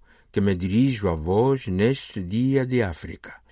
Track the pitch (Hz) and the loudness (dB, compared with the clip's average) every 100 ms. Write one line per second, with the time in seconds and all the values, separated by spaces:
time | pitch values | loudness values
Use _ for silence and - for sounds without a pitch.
0 | _ _ _ - 101 90 92 107 135 117 | _ _ _ 0 0 0 0 2 2 2
1 | 98 80 78 101 131 135 - 92 110 135 | -2 -2 0 2 2 0 -2 0 2 0
2 | - - 90 110 131 135 127 127 101 85 | -6 -10 -4 -2 0 0 0 0 0 -4
3 | 87 - - - _ | -12 -14 -16 -20 _